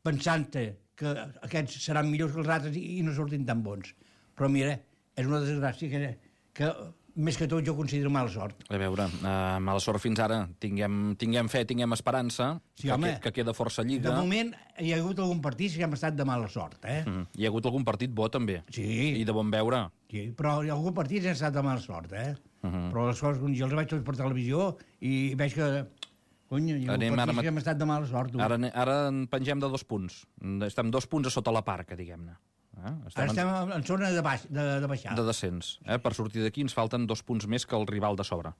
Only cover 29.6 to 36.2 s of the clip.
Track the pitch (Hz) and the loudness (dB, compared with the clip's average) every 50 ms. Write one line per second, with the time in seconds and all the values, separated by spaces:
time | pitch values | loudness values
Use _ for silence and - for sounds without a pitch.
29.6 | 139 135 131 135 - - 117 98 92 87 - - - - _ - - 98 98 98 | 0 0 -2 -4 -4 -4 -4 -4 -4 -6 -8 -12 -18 -20 _ -10 -6 -4 -2 -2
30.6 | 107 101 - - 117 113 120 131 120 - 160 151 131 127 - 127 110 117 113 110 | -2 -2 -2 0 0 2 2 0 0 0 0 0 0 2 0 0 2 2 2 2
31.6 | 107 110 95 - 87 - 90 87 87 85 85 82 85 85 87 - _ _ _ _ | 2 0 -2 -4 -6 -8 -10 -10 -10 -10 -12 -12 -12 -14 -14 -18 _ _ _ _
32.6 | _ _ - 95 87 127 156 156 117 101 - 135 139 - - 185 180 185 190 185 | _ _ -16 -10 -8 -8 -8 -8 -10 -8 -4 -2 0 2 2 2 2 2 2 0
33.6 | 180 190 190 156 131 - 185 190 202 190 175 170 151 147 135 123 - - 139 147 | 0 0 -2 -2 0 0 0 2 2 2 2 2 2 2 0 -2 -4 -4 -2 0
34.6 | 147 143 139 139 143 139 139 120 - 98 104 117 113 113 113 - - 90 87 87 | 0 2 2 0 0 0 -2 -4 -4 -2 0 2 2 2 0 0 -2 -2 -2 -4
35.6 | - - - - - 101 113 117 - 120 107 - | -6 -8 -10 -10 -4 -2 -2 0 0 0 -2 0